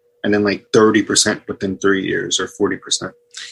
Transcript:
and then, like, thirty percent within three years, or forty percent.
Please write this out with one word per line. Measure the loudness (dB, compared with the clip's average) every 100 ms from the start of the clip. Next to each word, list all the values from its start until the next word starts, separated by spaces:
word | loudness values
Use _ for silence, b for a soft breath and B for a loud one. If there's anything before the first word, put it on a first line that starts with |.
| _ _
and | -2
then, | 0
like, | 0 -2 0
thirty | 4 6 4
percent | 2 0 0 -2 -6
within | -6 -6 -2
three | 0 0 0
years, | -4 -4 -4
or | -6
forty | -2 -2 -2
percent. | -4 -4 -6 -14 _ B B